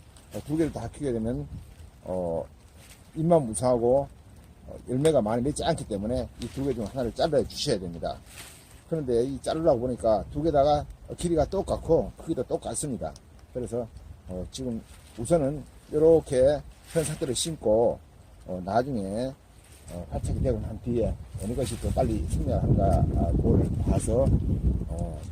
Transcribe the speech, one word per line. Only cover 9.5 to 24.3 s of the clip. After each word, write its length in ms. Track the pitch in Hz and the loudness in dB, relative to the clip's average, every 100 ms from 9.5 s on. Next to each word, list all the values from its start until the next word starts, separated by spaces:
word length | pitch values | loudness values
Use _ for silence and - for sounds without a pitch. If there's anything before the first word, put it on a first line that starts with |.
| 160 165 120 | 0 2 2
보니까 440 | 127 120 113 104 - | 0 0 2 2 0
두 100 | 147 | -2
개 80 | 160 | 2
다가 340 | 143 143 147 139 - - - | 4 4 4 0 -12 -14 -4
길이가 280 | 175 160 139 | 0 2 0
똑같고 640 | 98 - 107 - 160 98 - | 0 -2 -2 2 2 2 -6
크기도 240 | - 143 | -6 -4
똑같습니다. 680 | - 165 104 117 147 101 78 71 - - - | -4 -4 -4 -6 -6 -6 -6 -10 -20 -20 -12
그래서, 340 | 127 110 117 113 - - - - | -8 -6 -6 -6 -12 -20 -18 -12
어, 180 | 92 92 | -10 -8
지금 280 | - 127 113 - - - - | -8 -6 -8 -10 -20 -18 -8
우선은 440 | 120 170 135 151 - - - | 0 2 2 -4 -10 -20 -4
이렇게 680 | 151 160 160 - 127 131 143 - - - | 4 6 6 4 4 4 4 -4 -20 -4
현 120 | 165 | -2
상태로 280 | 151 156 151 | -2 -4 -4
심고, 640 | 117 170 151 113 110 117 - - - - - - | -2 -4 -2 2 4 4 0 -10 -20 -20 -18 -10
어, 160 | 90 | -8
나중에, 680 | 90 110 131 120 95 107 131 135 - - - - - | 0 0 0 -2 -4 -4 -6 -8 -20 -20 -20 -20 -14
어, 140 | 87 - | -12 -6
활착이 300 | - - - | -4 -2 0
되고 180 | 127 107 | 0 0
난 180 | 107 107 | -2 -8
뒤에 280 | 120 120 98 - - - | -2 0 0 -2 -8 -8
어느 120 | 98 | -6
것이 240 | 123 123 117 | -4 -4 -2
더 80 | 104 | -2
빨리 340 | - 117 107 90 | 0 0 0 -2
생명한가, 540 | - - 101 - 101 98 - - - | -2 0 2 4 4 4 4 4 2
아, 160 | - - | 2 2
그걸 320 | - - - - - | 4 4 4 0 2
봐서, 380 | - - 117 135 | 2 2 2 4